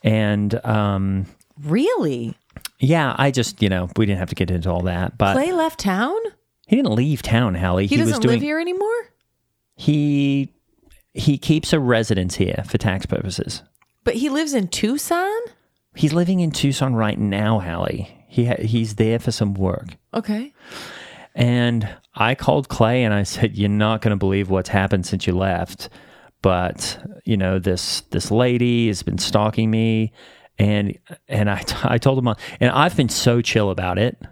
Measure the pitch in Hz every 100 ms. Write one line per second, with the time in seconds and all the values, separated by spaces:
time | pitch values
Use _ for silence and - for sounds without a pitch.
0 | 110 110 104 104 104 113 117 107 104 98
1 | 98 95 98 - _ - 147 190 359 494
2 | 175 123 117 - _ - - _ 131 165
3 | 139 - 139 127 113 - 104 92 90 -
4 | 104 95 90 - 90 92 87 87 90 87
5 | 92 - 98 262 311 359 320 - 202 185
6 | 247 415 453 _ _ _ - 233 254 110
7 | 139 135 - 113 120 85 92 90 101 -
8 | 113 - 220 - 294 311 339 370 415 466
9 | - _ _ _ _ _ _ - - 147
10 | 147 143 139 139 139 _ _ _ _ -
11 | _ - - 139 - 156 - 160 123 113
12 | 113 98 92 - 92 - - 107 104 95
13 | - - 95 - - - - _ _ _
14 | - 233 285 277 311 269 180 - 220 285
15 | - 339 381 440 466 _ _ _ _ -
16 | 151 165 175 185 165 143 139 135 135 117
17 | 107 - 104 98 107 113 85 85 90 -
18 | 101 - _ - 120 - 110 117 113 104
19 | 110 117 - - 104 95 92 90 - -
20 | _ 233 220 208 285 _ - - - -
21 | - - - - 120 123 120 117 107 -
22 | _ - 110 131 - 151 135 - 110 127
23 | 117 104 98 - 113 101 101 104 107 110
24 | 113 101 98 98 95 95 - 101 95 98
25 | 87 95 - 90 95 87 87 - - -
26 | - - - _ 95 90 90 - - -
27 | - - - 107 92 95 90 90 - -
28 | - - - 107 127 123 123 120 113 95
29 | - 87 - 104 107 107 110 110 113 110
30 | 110 _ - - - - 104 104 101 -
31 | _ - - 107 104 98 - - 143 123
32 | 139 135 123 104 - - 123 131 170 -
33 | 120 - 127 120 117 113 101 95 90 92
34 | 120 - -